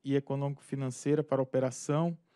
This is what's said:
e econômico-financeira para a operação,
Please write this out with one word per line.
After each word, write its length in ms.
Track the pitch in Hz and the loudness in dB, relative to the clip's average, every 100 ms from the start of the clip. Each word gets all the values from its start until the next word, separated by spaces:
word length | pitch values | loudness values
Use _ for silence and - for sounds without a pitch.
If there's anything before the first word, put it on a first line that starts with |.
e 120 | 139 139 | 0 0
econômico-financeira 1040 | 139 139 143 139 - 135 131 123 143 151 | 0 -4 -4 -6 -8 -4 -4 -4 0 2
para 180 | 147 135 | 2 0
a 40 | |
operação, 720 | 127 131 131 131 - 147 170 165 _ | 2 2 0 -2 -2 0 0 -2 _